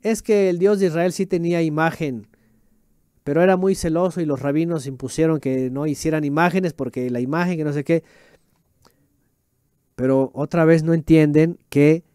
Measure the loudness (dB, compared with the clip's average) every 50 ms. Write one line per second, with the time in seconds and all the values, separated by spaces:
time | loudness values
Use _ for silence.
0 | -2 -2 -4 -2 0 0 2 2 4 2 2 2 2 2 4 4 0 0 0 0
1 | -2 -2 0 -2 -4 -2 -2 -2 0 0 0 0 0 0 0 0 0 0 -2 -4
2 | -6 -6 -6 -10 -12 _ _ _ _ _ _ _ _ _ _ _ _ _ _ _
3 | _ _ _ _ _ -2 2 2 4 4 2 2 0 -2 -2 -2 -2 -2 -2 0
4 | -2 -2 -2 -4 -4 -4 -4 -2 -2 -2 -2 -2 -2 -2 -4 -6 -6 -10 -12 -10
5 | -12 -8 -2 0 0 2 0 0 -2 -2 -2 -2 -2 -4 -4 -4 -4 -4 -6 -4
6 | -4 -2 -2 -2 -2 -2 0 2 0 2 2 0 -4 -4 -6 -6 -8 -8 -6 -6
7 | -6 -4 -4 -4 -4 -2 -2 -2 -2 -2 -2 -4 -4 -4 -4 -4 -2 0 -2 -2
8 | -2 _ _ _ _ _ _ _ _ _ _ _ _ _ _ _ _ _ _ _
9 | _ _ _ _ _ _ _ _ _ _ _ _ _ _ _ _ _ _ _ -4
10 | -2 0 2 2 0 -2 _ -8 -6 -2 0 2 4 4 4 2 2 0 -2 -2
11 | 2 4 4 4 4 4 4 4 2 2 -2 -10 _ _ 2 4 4 4 4 2
12 | _ _